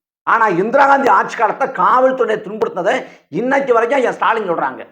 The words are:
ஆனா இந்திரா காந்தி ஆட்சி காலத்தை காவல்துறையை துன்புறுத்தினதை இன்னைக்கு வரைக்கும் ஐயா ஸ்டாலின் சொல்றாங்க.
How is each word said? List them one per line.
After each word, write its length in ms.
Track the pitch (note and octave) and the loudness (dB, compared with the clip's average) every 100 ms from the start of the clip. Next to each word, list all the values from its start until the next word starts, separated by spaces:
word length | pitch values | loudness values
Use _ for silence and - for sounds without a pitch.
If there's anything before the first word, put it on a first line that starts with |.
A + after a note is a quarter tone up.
| _ _ | _ _
ஆனா 260 | - A3 A3 | -2 0 2
இந்திரா 380 | E3+ A3 C#4 C#4 | 0 0 2 4
காந்தி 220 | C#4 B3+ | 4 4
ஆட்சி 280 | G3 - - | 2 0 -2
காலத்தை 320 | G#3+ - C4 | -2 -2 -4
காவல்துறையை 720 | - F#3 B3 C4 C4 A3 G#3+ | 0 2 4 2 2 -2 -2
துன்புறுத்தினதை 640 | F#3 G#3+ G#3+ E3+ F3+ B3+ - - _ | -6 -6 -6 -2 -2 -2 -6 -18 _
இன்னைக்கு 440 | D#3 B3 C#4 C4+ | -6 0 0 2
வரைக்கும் 260 | A3+ A#3 C#4 | 2 2 0
ஐயா 120 | A#3 | 0
ஸ்டாலின் 400 | - F#3+ A3+ G3 | 0 0 0 -2
சொல்றாங்க. 360 | E3 C#3+ A2+ - | -4 -4 -6 -18